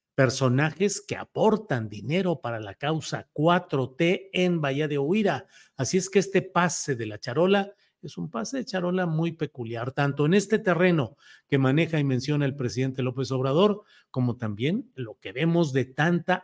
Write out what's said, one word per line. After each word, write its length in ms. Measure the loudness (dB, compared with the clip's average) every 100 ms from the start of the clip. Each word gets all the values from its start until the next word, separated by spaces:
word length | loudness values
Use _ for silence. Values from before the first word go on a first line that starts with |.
| _ 2
personajes 840 | 2 4 2 2 0 0 -2 -2
que 140 | -8 -10
aportan 720 | -8 0 2 2 0 -4 -4
dinero 520 | -8 -4 -2 0 -4
para 180 | -6 -8
la 160 | -10 -6
causa 540 | -4 -4 -4 -10 -10
cuatro 600 | 0 4 4 2 -2 -2
T 380 | 0 0 0 -2
en 280 | 0 2 2
Bahía 260 | 0 -2 -2
de 100 | 0
Oira. 500 | 0 2 2 0 -8 -20 -20 -6
Así 220 | 0 0
es 120 | 2
que 100 | 2
este 220 | 4 0
pase 520 | 0 0 0 0 -4 -4
de 120 | -6
la 120 | -8
charola 540 | -4 2 4 4 0 -10 _ _
es 140 | -16 -10
un 120 | -8
pase 280 | -6 -6 -8
de 80 | -6
charola 400 | -4 -2 0 0
muy 260 | 0 -2
peculiar, 640 | -2 -6 -6 -8 -6 -4
tanto 320 | 0 0 2 4
en 80 |
este 260 | 4 4 0
terreno 560 | 2 4 4 4 0 -6 -20 -20 _
que 100 | 2
maneja 420 | 4 2 2 0
y 40 |
menciona 420 | 0 0 0 0 0
el 100 | -2
presidente 460 | -6 -2 -4 -2
López 300 | -4 -4 -4
Obrador, 520 | -2 0 4 4 2 -8 _ _
como 240 | -2 -2 -2
también 560 | -6 -4 -2 -2 -6 -12
lo 220 | -12 -12
que 120 | -12
vemos 420 | -2 0 2 2
de 120 | 0 -2
tanta 580 | 0 0 0 0 -4